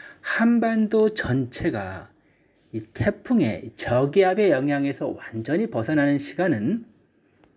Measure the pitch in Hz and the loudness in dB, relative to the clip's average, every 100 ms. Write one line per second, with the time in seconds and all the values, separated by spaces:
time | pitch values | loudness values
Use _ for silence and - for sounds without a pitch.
0 | - - - - 233 233 226 220 214 220 | -20 -14 -6 0 4 4 2 0 2 2
1 | 214 214 - 131 123 - 170 117 95 92 | 2 0 -2 0 -2 -4 -4 -2 -6 -10
2 | - _ _ _ _ _ _ 113 - - | -16 _ _ _ _ _ _ -12 -10 -2
3 | 202 208 - 240 120 87 113 - - 123 | -2 -2 0 2 2 -2 -10 -8 0 2
4 | 143 196 185 190 202 135 143 143 139 139 | 4 4 4 4 2 2 2 0 -2 -4
5 | 143 - - 113 113 170 226 117 110 151 | -6 -8 -10 -8 -2 -2 -2 -4 0 2
6 | 143 143 - - 185 117 117 226 - _ | 2 2 -2 -2 0 0 0 -2 -6 _
7 | _ _ _ _ _ | _ _ _ _ _